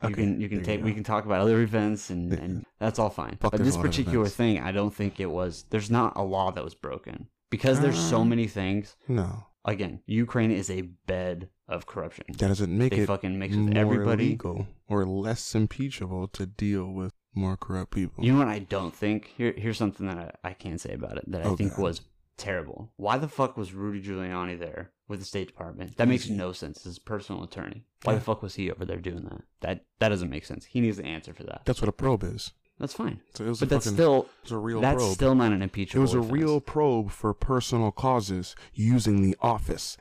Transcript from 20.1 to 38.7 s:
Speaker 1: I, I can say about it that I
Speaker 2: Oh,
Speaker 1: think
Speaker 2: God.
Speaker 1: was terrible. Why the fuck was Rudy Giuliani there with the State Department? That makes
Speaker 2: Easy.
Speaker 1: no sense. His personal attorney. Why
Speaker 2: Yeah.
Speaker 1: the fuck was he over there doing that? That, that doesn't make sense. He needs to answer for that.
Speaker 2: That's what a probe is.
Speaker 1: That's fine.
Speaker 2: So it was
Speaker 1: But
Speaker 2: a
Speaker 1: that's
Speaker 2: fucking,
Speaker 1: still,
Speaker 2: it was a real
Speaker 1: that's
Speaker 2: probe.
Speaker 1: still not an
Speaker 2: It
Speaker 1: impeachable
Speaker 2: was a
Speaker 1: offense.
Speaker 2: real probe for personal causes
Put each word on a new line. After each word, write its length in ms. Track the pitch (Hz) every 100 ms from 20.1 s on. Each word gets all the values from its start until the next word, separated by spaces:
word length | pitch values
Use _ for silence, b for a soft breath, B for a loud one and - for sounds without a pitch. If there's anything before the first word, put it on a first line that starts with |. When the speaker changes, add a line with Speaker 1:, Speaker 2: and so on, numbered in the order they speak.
| 85
Speaker 1:
I, 320 | 85 - 90
I 20 |
can 240 | 95 101 82
say 160 | -
about 240 | 64 - -
it 80 | -
that 120 | 92
I 80 | 82
Speaker 2:
Oh, 80 | 92
Speaker 1:
think 140 | 101
Speaker 2:
God. 100 | 95
Speaker 1:
was 200 | 92 82 - _ _ -
terrible. 560 | - 92 76 - 110 -
Why 220 | 101 127
the 100 | 151
fuck 300 | - 135 -
was 160 | 95
Rudy 280 | 95 101 101
Giuliani 560 | 98 95 92 90 90 87
there 360 | 82 78 90 _ -
with 100 | 104
the 60 | 98
State 220 | 101 92
Department? 500 | - 85 87 90 -
That 100 | 117
makes 200 | 127 -
Speaker 2:
Easy. 80 | 101
Speaker 1:
no 180 | 90
sense. 320 | 90 78 78 92
His 140 | 87
personal 440 | - 107 - 92
attorney. 400 | 87 - 87 110 - _
Why 100 | -
Speaker 2:
Yeah. 60 | 110
Speaker 1:
the 60 | -
fuck 160 | 107
was 140 | 98 -
he 160 | 92
over 140 | 87 90
there 160 | 90
doing 240 | 90 85 -
that? 160 | - - _
That, 260 | 85 90 - -
that 80 | 110
doesn't 200 | 101 87
make 160 | 78 -
sense. 180 | -
He 160 | - 127
needs 160 | 117 98
to 80 | 73
answer 280 | 80 -
for 100 | 82
that. 200 | - - -
Speaker 2:
That's 160 | 127
what 80 | 107
a 20 |
probe 300 | - 135 117
is. 300 | 92 110 - - _ -
Speaker 1:
That's 140 | 139
fine. 280 | - 226 101 -
Speaker 2:
So 100 | -
it 60 | 110
was 100 | 117
Speaker 1:
But 60 | 135
Speaker 2:
a 40 |
Speaker 1:
that's 140 | 139 113
Speaker 2:
fucking, 100 | 101
Speaker 1:
still, 220 | 165 135
Speaker 2:
it 60 | - -
was 80 | -
a 60 | 117
real 220 | 110 113
Speaker 1:
that's 160 | 127 127
Speaker 2:
probe. 100 | 113 95
Speaker 1:
still 180 | 135
not 180 | 131 117
an 100 | 101
Speaker 2:
It 20 |
Speaker 1:
impeachable 400 | 95 - 95 127
Speaker 2:
was 100 | 135
a 60 | 123
Speaker 1:
offense. 120 | 113
Speaker 2:
real 300 | 139 156 151
probe 480 | - 156 147 117 101
for 240 | - 110
personal 560 | 101 - 127 - 120 110
causes 640 | - 131 127 95 92 90 - B